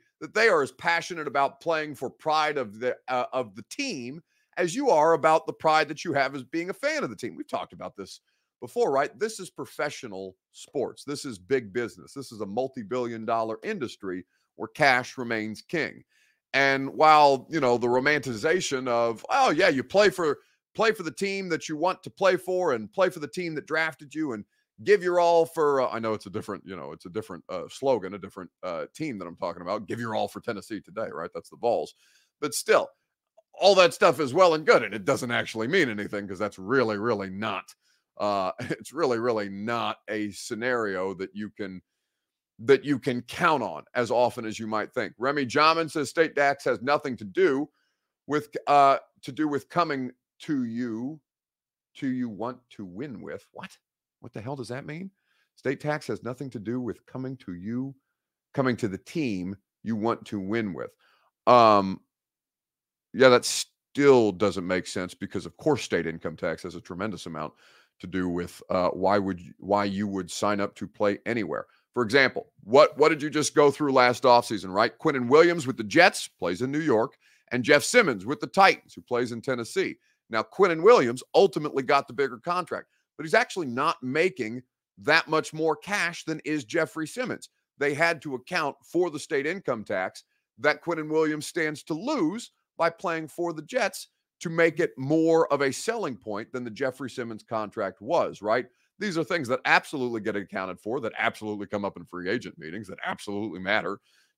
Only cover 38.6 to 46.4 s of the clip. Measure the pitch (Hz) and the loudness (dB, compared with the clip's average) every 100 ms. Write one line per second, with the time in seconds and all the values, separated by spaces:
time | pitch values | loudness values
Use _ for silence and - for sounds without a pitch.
38.6 | 123 165 - 131 156 117 123 110 101 98 | -8 -8 -10 -2 0 0 0 -2 -4 -8
39.6 | 107 117 107 110 - 107 104 95 - 110 | -4 -4 -4 -6 -8 -6 -6 -8 -10 -6
40.6 | 120 127 107 92 95 90 95 101 104 _ | -2 -2 -2 -4 -6 -6 -10 -10 -14 _
41.6 | 101 92 _ _ _ _ _ _ _ _ | -12 -12 _ _ _ _ _ _ _ _
42.6 | 117 135 139 139 - 123 - - 175 151 | 4 4 6 -2 -2 -4 -6 -2 2 2
43.6 | 104 78 - 113 117 120 120 113 110 104 | -2 -6 -6 -4 0 2 2 0 -10 -8
44.6 | 110 107 98 - 104 - 123 147 131 139 | -4 -4 -4 -4 -6 -4 -2 -2 -2 2
45.6 | 156 160 165 160 131 - 160 143 | 4 4 -2 -4 -4 0 0 2